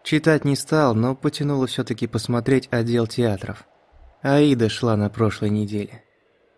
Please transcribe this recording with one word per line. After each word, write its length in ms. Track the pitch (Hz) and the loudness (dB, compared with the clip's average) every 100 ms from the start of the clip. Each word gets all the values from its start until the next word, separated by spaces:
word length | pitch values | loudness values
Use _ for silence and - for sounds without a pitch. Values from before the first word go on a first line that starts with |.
Читать 420 | - 156 160 151 | -4 0 2 2
не 120 | 143 139 | 2 -2
стал, 380 | - 156 139 | 0 2 2
но 200 | 110 120 | 2 0
потянуло 520 | 131 147 147 143 139 131 | 0 -4 -2 -2 0 -2
всё-таки 400 | - 123 117 113 | -2 -4 -4 -4
посмотреть 640 | 117 - 120 117 131 - | -4 -2 -2 2 0 0
отдел 360 | 120 117 120 113 | -2 0 0 0
театров. 580 | - 117 98 - 107 - _ _ - - _ | 0 -2 -2 -6 -12 -18 _ _ -20 -20 _
Аида 480 | 135 143 147 127 110 | 0 4 4 4 2
шла 280 | - 120 107 | 0 0 0
на 120 | 101 | 0
прошлой 420 | 107 110 - 107 | 0 -2 0 -2
неделе. 520 | 104 104 104 101 107 _ _ _ _ _ | -2 -2 -6 -8 -14 _ _ _ _ _